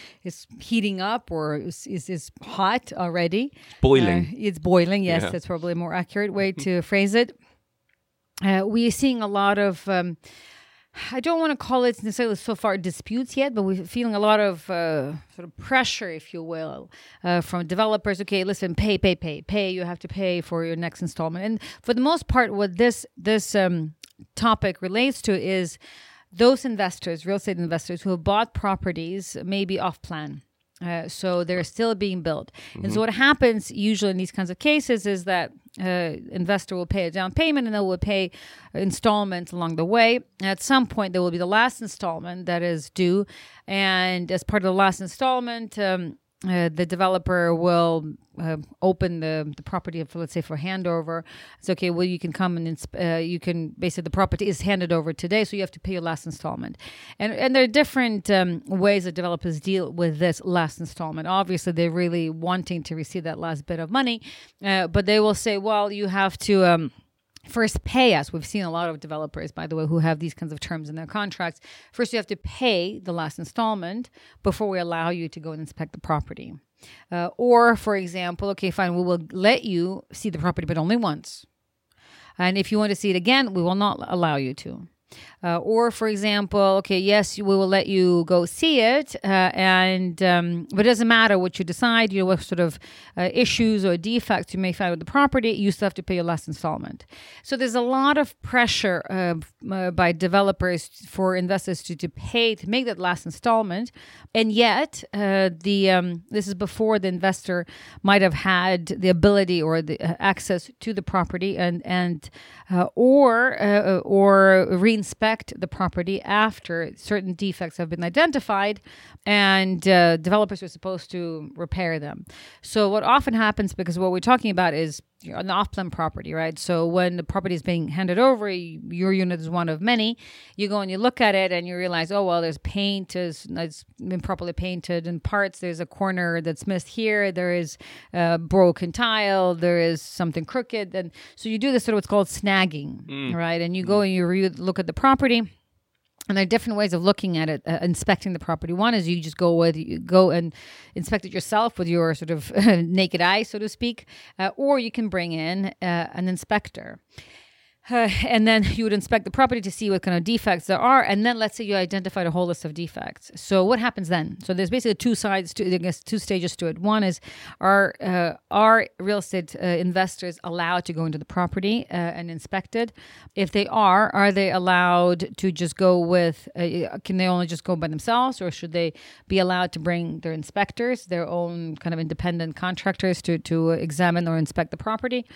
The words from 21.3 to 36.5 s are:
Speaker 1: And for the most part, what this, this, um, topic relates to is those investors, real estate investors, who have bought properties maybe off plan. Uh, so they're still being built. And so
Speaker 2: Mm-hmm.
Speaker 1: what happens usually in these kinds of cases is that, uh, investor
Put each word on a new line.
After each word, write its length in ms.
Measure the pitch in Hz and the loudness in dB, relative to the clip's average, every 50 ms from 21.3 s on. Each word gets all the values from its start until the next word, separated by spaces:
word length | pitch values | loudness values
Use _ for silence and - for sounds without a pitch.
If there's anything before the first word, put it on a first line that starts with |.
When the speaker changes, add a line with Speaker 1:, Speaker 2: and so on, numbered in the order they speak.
| 160 175 190 | -4 -4 -4
Speaker 1:
And 160 | 220 226 202 - - - - | -4 -4 -4 -6 -12 -18 -8
for 140 | - - 240 | -2 -2 0
the 80 | 240 | 2
most 260 | 254 294 339 330 - - | 2 2 2 0 0 0
part, 240 | - 254 240 208 | 2 2 2 2
what 240 | 202 196 208 196 175 | 2 0 -2 0 2
this, 300 | 170 240 240 233 - - - _ | 2 2 2 2 0 -6 -16 _
this, 380 | - 170 202 220 214 - - - | -6 -2 0 0 0 0 0 2
um, 400 | 202 190 180 175 165 160 156 156 _ - - _ - - _ - | 2 2 2 2 0 -4 -6 -10 _ -20 -20 _ -20 -20 _ -6
topic 460 | - 220 233 220 - - 196 175 - | -2 0 2 2 2 0 -2 -4 -4
relates 400 | 190 185 190 226 247 277 254 - | -6 -4 0 0 0 0 0 -2
to 100 | - 226 | -2 -2
is 460 | 196 170 120 185 190 185 180 165 - - - - - - - - - _ _ _ | 0 0 0 -2 -2 -2 -2 -4 -8 -14 -20 -20 -20 -20 -20 -20 -20 _ _ _
those 320 | - 175 233 247 269 - - | 0 4 4 4 4 4 0
investors, 580 | 262 226 202 196 180 - - - 180 170 160 - | -4 -4 -2 -4 -4 -4 -6 -8 -8 -8 -6 -4
real 120 | 180 196 | -4 -4
estate 200 | 202 - 208 190 | -4 -2 -4 -4
investors, 460 | 170 175 160 170 165 - - 175 165 | -4 -2 -2 -4 -4 -6 -6 -10 -6
who 80 | - 196 | -4 -4
have 120 | 185 170 | -4 -2
bought 300 | 160 202 202 214 233 - | 0 0 2 2 0 -2
properties 840 | - - - 202 190 - - 190 170 165 165 165 190 196 185 - - - | -4 -4 -2 -2 -2 -2 -4 -6 -6 -6 -6 -8 -8 -8 -10 -10 -12 -10
maybe 380 | - 175 196 196 196 180 190 - | -6 -4 -2 -2 -2 -2 -2 -2
off 220 | - 180 - _ | -4 -4 -6 _
plan. 400 | - - 175 151 151 147 143 143 - _ _ _ _ _ _ - 180 | -12 -12 -12 -10 -10 -12 -12 -14 -18 _ _ _ _ _ _ -10 -8
Uh, 220 | 175 170 165 165 170 | -6 -6 -6 -8 -10
so 360 | - - - 185 180 175 175 | -10 -6 -4 -2 -2 -2 -2
they're 180 | 165 180 180 | -2 -2 -4
still 320 | 170 - - - 226 226 220 | -4 -6 -4 -2 -2 -2 -2
being 280 | 185 208 202 185 180 | -2 -2 -4 -4 -4
built. 280 | 156 165 156 143 - - - - - - - | -4 -4 -4 -4 -6 -12 -16 -20 -20 -18 -12
And 120 | - - | -8 -6
so 40 | 196 | -4
Speaker 2:
Mm-hmm. 100 | - 208 | -2 0
Speaker 1:
what 100 | 220 220 | 0 0
happens 600 | 202 208 262 277 294 - 269 240 226 214 - - | 0 2 4 4 4 6 4 4 4 2 -2 -6
usually 400 | - - 202 214 220 196 214 196 | -4 -2 0 0 2 2 0 0
in 60 | 185 | 0
these 160 | 185 185 175 | -2 -4 -6
kinds 180 | - - 190 170 | -4 -6 -6 -6
of 80 | 180 - | -4 -2
cases 480 | - 302 302 302 - - 240 214 180 | 2 2 2 2 2 0 -2 -2 -2
is 160 | 202 202 185 175 | -2 -4 -4 -2
that, 280 | 190 185 175 156 - - - _ _ - - | -2 -2 -2 -2 -4 -8 -16 _ _ -12 -8
uh, 360 | 185 185 180 180 175 165 151 - - - | -4 -2 -2 -2 -2 -4 -6 -8 -12 -10
investor 420 | - 185 175 175 | -6 -4 -2 -2